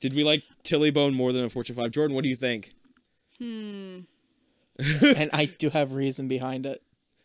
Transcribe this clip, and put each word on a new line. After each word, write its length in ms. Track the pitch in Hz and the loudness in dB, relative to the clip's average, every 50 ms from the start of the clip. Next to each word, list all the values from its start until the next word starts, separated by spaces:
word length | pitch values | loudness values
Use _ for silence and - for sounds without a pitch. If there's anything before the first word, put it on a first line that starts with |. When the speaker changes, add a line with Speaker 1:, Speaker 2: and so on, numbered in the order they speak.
Speaker 1:
Did 120 | - 131 | -4 -2
we 100 | 131 147 147 | 0 2 4
like 180 | 151 156 147 - - _ _ | 4 2 2 0 -4 _ _
Tilly 280 | - - 160 147 151 151 | -4 0 2 4 4 4
Bone 240 | 143 151 143 143 135 | 4 4 4 2 2
more 180 | 127 127 127 | 2 0 0
than 100 | 123 127 | 0 0
Unfortunate 340 | 123 113 - 123 117 - 120 | -2 -2 -4 -6 -6 -6 -4
Five? 140 | 120 117 117 | -4 -4 -2
Jordan, 220 | 113 147 151 151 135 | 0 0 0 0 0
what 80 | 131 131 | 0 0
do 40 | 131 | 0
you 80 | 131 | 0
think? 360 | 120 131 123 117 107 - - - _ _ _ _ _ _ _ _ _ _ _ _ - | 0 -2 -2 -2 -4 -6 -12 -18 _ _ _ _ _ _ _ _ _ _ _ _ -14
Speaker 2:
Hmm. 600 | 240 233 220 220 214 208 202 196 190 190 185 185 175 - _ _ _ _ _ _ _ _ _ _ _ _ _ - | -12 -10 -10 -10 -10 -10 -10 -12 -12 -12 -14 -16 -18 -20 _ _ _ _ _ _ _ _ _ _ _ _ _ -4
Speaker 1:
<laughs> 380 | 135 147 151 147 262 294 254 | -2 0 2 6 6 6 6
Speaker 3:
And 140 | 151 151 151 | 6 2 0
I 140 | - 147 151 143 - - | 0 0 0 0 -2 -2
do 120 | 160 147 | -2 0
have 240 | 143 151 143 135 135 | 0 0 0 0 -2
reason 340 | 139 139 135 131 - 135 131 | -2 -2 -2 -2 -4 -4 -4
behind 380 | 131 127 127 131 131 131 131 | -4 -4 -4 -6 -6 -6 -8
it. 160 | 135 - - _ _ _ _ _ _ _ _ | -8 -10 -12 _ _ _ _ _ _ _ _